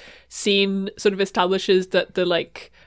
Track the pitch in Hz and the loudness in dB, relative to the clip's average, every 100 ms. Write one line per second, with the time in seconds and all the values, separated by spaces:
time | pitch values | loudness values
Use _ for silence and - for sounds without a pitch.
0 | - - - - 214 202 196 196 190 - | -20 -20 -16 -4 2 2 2 -2 -6 -2
1 | 214 190 196 - 180 190 - 185 185 185 | 0 0 -2 0 0 0 2 2 2 -2
2 | - - 175 165 - - - _ | 0 -2 0 -2 -4 -14 -20 _